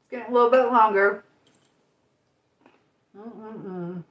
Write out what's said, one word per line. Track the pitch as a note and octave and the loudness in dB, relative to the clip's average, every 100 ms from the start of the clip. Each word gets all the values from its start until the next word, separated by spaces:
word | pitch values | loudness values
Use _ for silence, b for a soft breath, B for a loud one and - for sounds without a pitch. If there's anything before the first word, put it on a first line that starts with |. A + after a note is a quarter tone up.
It's | _ | _
getting | B3+ A#3 | -16 -2
a | |
little | B3 A#3 | 2 4
bit | B3+ B3 | 4 4
longer. | B3 G#3+ G3 G3+ G3+ _ _ _ _ _ _ _ _ _ _ _ _ _ _ _ _ _ _ _ G3 | 4 4 4 0 -2 _ _ _ _ _ _ _ _ _ _ _ _ _ _ _ _ _ _ _ -20
Mm-mm-mm. | A3+ G3+ G#3+ G#3+ D#3+ F#3 F3 F3+ E3 | -20 -18 -18 -16 -14 -10 -10 -12 -14